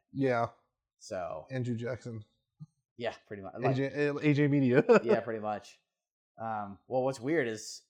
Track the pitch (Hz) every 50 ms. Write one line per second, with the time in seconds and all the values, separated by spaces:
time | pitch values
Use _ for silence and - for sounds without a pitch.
0 | _ _ - 135 135 131 123 117 117 117 - _ _ _ _ _ _ _ _ _
1 | - - 107 92 87 82 - 78 - - 131 131 123 123 120 110 120 117 127 113
2 | - 127 113 110 107 _ _ _ _ _ _ - 151 - _ _ _ _ _ -
3 | 120 113 - - _ - 107 101 95 92 - - 120 135 135 127 135 135 - 147
4 | 147 143 143 143 147 151 147 135 147 143 139 147 135 123 120 139 - - 240 214
5 | - 113 - 113 117 120 113 110 107 107 107 101 - - - _ _ _ _ _
6 | _ _ _ _ _ _ _ - 110 113 110 107 104 101 98 92 _ - 101 104
7 | 127 135 135 127 110 131 160 165 135 117 110 107 - - - - _ _